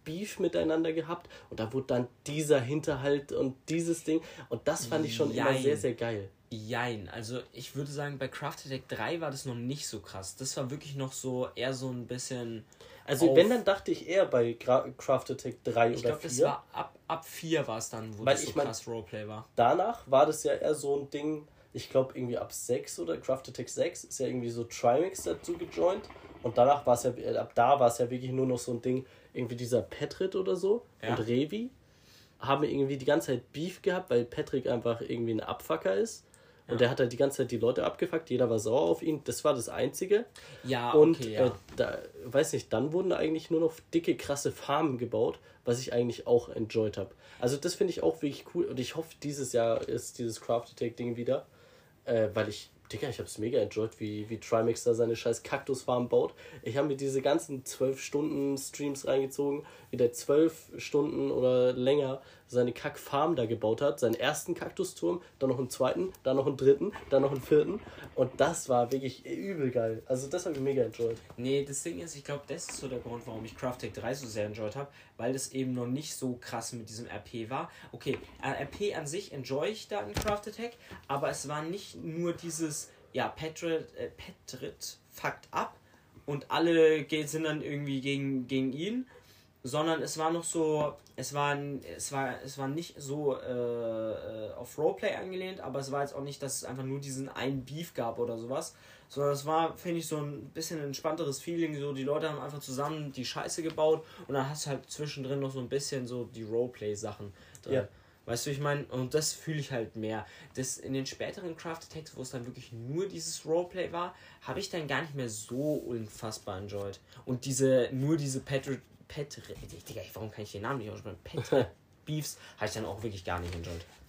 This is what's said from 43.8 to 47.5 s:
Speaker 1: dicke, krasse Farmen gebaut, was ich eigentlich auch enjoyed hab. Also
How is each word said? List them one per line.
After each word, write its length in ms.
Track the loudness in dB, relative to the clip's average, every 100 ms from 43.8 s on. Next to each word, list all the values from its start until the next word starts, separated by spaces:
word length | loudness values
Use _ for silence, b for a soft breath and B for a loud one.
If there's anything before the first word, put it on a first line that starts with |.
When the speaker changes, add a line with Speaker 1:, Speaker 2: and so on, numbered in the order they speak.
| -2 0
Speaker 1:
dicke, 220 | 2 0
krasse 340 | 0 -2 -2
Farmen 460 | -4 0 2 2 0
gebaut, 400 | -2 2 2 0 B B 0
was 160 | 0
ich 140 | 2 2
eigentlich 320 | 2 0 4
auch 240 | 4 4
enjoyed 480 | -4 -2 2 0 0
hab. 160 | -8 -10 B B
Also 160 | 0